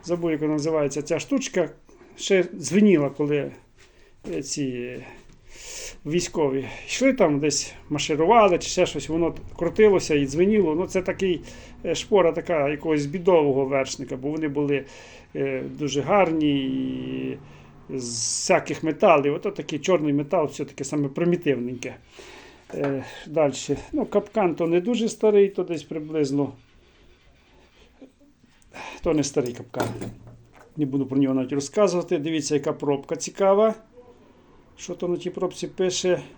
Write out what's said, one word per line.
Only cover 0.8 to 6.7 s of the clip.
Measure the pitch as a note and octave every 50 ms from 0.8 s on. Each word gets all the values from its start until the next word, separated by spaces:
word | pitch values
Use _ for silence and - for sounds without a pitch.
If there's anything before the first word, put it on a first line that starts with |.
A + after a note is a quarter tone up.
| D3 C#3 C#3 D3
ця | C#3+ - E3 D3+
штучка | - - C#4 B3+ - - - F#3 E3 D#3 - - _ - - - - - -
ще | - - - G3 F#3 F3+
дзвеніла, | F#3 - F#3 D3 A#2 E3 G#3 G#3 G#3 F#3 D3+ C#3+ C#3
коли, | C#3 - D3+ C#3+ D3 C#3+ C#3 C#3+ - - _ _ _ _ - _ _ _ - _ - _ - -
е, | E3+ D#3
ці | C#3+ - - D3+ C#3+ C3 B2 B2 A#2+ B2 B2 A#2 B2+ - - - - - - _ _ - - - - - - - - - - - -
військові | D3 D#3 F3 E3+ - - F3+ D3+ C3+ C3 C3+ B2+ A2